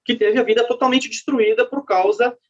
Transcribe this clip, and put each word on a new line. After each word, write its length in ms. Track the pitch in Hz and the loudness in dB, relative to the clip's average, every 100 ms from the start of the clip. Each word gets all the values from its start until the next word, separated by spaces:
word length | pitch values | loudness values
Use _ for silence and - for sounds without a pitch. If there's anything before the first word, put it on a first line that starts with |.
| - | -6
que 100 | 233 | 0
teve 220 | 208 240 | 2 2
a 40 | |
vida 220 | 254 233 240 | 2 0 0
totalmente 440 | 247 262 254 - | 0 0 0 -4
destruída 560 | - - 254 214 220 247 | -10 -4 0 2 2 0
por 200 | 277 - | -4 -2
causa 500 | 185 190 214 247 247 | 0 0 0 -2 -4